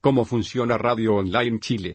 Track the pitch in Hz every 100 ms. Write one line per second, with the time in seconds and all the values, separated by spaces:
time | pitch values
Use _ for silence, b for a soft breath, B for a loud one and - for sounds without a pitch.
0 | 143 135 113 120 101 127 120 113 120 117
1 | 110 104 95 110 120 110 - 117 90